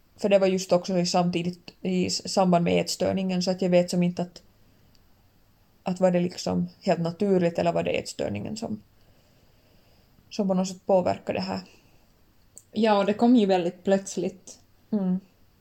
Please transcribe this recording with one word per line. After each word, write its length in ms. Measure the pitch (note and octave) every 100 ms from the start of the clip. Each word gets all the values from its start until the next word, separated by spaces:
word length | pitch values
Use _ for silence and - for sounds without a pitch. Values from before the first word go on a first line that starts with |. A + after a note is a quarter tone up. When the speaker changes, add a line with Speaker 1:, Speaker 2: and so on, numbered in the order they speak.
| _ -
Speaker 1:
för 120 | G3+
det 100 | G3
var 80 | F#3+
just 240 | F#3 F#3
också 240 | F3+ F3+ F#3
i 80 | F3
samtidigt 680 | F3+ F3 E3+ F3 F3 - -
i 240 | F#3 F#3 F3+
s-, 280 | - -
samband 300 | - F#3 F3
med 180 | F3 F3+
ätstörningen 600 | F3 - F#3+ F#3+ F#3+ F3+
så 80 | F#3
att 100 | F#3
jag 80 | F#3
vet 200 | F3 F3
som 140 | F3+
inte 180 | F3 F3
att, 200 | F3 - _ _ _ _ _ _ _ _ _ _ _ _ _ _
att 160 | - F3+
var 120 | F#3
det 80 | F3
liksom 480 | F3+ - F3+ F3+ F3 -
helt 180 | F#3+ E3
naturligt 600 | E3 E3+ G3+ F#3 E3+ E3+
eller 140 | E3+
var 100 | E3
det 80 | E3+
ätstörningen 640 | - - - - G#3 G#3 G#3+
som, 240 | A3+ G#3+ _ _ _ _ _ _ _ _ _ _ _ _ _ _ -
som 180 | - G3
på 60 |
något 140 | F3+ F#3+
sätt 180 | - -
påverkar 480 | F#3+ F#3+ - -
det 80 | -
här. 200 | F#3+ F#3+ - _ _ _ _ _ _ _ _ - _
Speaker 2:
Ja, 260 | - A3 G3+
och 80 | G3
det 80 |
kom 220 | G#3 A#3+ B3
ju 100 | G3
väldigt 380 | F#3 E3+ -
plötsligt. 760 | - G3 G3 - F3 - - - _ _ -
Speaker 1:
Mm. 280 | G#3+ F#3 F#3 - _ _ _